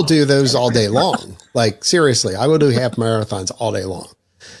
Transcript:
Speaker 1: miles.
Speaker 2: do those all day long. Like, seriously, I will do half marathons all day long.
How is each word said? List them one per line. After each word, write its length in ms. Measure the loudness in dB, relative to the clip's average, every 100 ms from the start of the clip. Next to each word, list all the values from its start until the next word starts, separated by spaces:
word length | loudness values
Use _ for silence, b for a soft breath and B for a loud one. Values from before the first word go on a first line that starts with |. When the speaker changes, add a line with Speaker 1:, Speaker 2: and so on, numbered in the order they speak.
Speaker 1:
miles. 80 | 4
Speaker 2:
do 160 | 2 4
those 280 | 2 2
all 160 | 2 2
day 200 | 2 2
long. 480 | 0 0 -2 -8 -20 -6 -2
Like, 280 | -2 -2
seriously, 520 | -2 2 2 0 -2 -2
I 100 | 0
will 140 | 2
do 100 | 2
half 280 | 2 -2 -2
marathons 520 | -2 -2 -4 -6 -8 -6
all 140 | -4
day 120 | -4 -6
long. 240 | -10 -14 _ _ _ B B